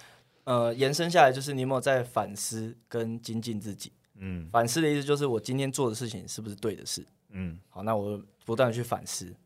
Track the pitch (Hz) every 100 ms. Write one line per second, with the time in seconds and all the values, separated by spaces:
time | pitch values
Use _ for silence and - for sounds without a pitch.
0 | - - _ _ - 123 117 117 135 151
1 | 170 170 143 131 135 139 127 135 131 131
2 | 120 - 98 101 - 113 110 120 _ 120
3 | 113 117 120 113 117 107 107 95 - -
4 | _ 104 95 90 80 117 117 165 160 147
5 | 139 143 143 113 101 131 135 135 127 107
6 | 120 107 90 - 110 101 113 95 - -
7 | - _ _ 98 90 82 - - 104 110
8 | 101 104 - _ - 113 127 113 120 104
9 | - - 90 92